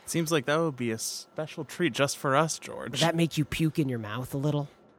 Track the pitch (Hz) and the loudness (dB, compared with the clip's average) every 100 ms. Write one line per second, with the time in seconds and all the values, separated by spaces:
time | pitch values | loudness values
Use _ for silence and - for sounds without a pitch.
0 | - 160 160 160 123 156 165 127 120 113 | -4 -2 2 2 2 2 2 0 -2 -2
1 | - - - - 156 - 143 - 170 113 | -4 -8 -10 -8 -8 -8 -8 0 0 2
2 | 139 - 143 139 160 - - 113 127 143 | 0 0 2 4 4 0 -8 -10 -6 2
3 | 165 165 165 156 139 - 160 165 135 120 | 2 4 2 2 -2 0 0 2 -2 -2
4 | 104 113 127 139 147 143 143 - - | -6 -6 -6 -2 0 0 -2 -10 -20